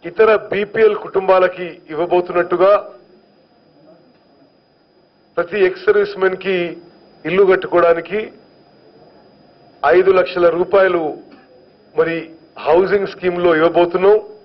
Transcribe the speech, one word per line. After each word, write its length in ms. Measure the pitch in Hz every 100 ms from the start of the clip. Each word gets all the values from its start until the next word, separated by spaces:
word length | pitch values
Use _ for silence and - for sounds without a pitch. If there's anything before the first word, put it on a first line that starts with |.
| 170
ఇతర 180 | - 220 208 -
బీపీఎల్ 460 | 196 208 220 220 202 -
కుటుంబాలకి 640 | 190 190 185 180 180 180 139 -
ఇవ్వబోతున్నట్టుగా 760 | 151 175 175 175 180 175 175 190 202 - - _ _ _ _ _ _ _ 285 _ - 262 _ _ 294 277 _ _ _ _ _ _ _ _ -
ప్రతి 220 | 175 208 185
ఎక్స్ 160 | 185 -
సర్వీస్ 320 | 202 202 -
మెన్ 160 | 190 185
కి 140 | 190 185 170 - - _ _ _ 156
ఇల్లు 140 | 180 196
కట్టుకోవడానికి 720 | 185 175 175 170 165 165 202 220 - _ _ _ _ _ _ - _ _ _ _ _ _ _ 139 175
ఐదు 140 | 185 185
లక్షల 280 | 175 180 175 165
రూపాయలు 460 | 180 196 190 175 151 135 - - _ - _ _ _ -
మరి 180 | 165 165 160 - _ -
హౌసింగ్ 460 | 131 165 190 202 190
స్కీమ్ 260 | - 180 175
లో 60 | 175 160
ఇవ్వబోతున్నాం. 580 | 170 170 175 175 190 208 - -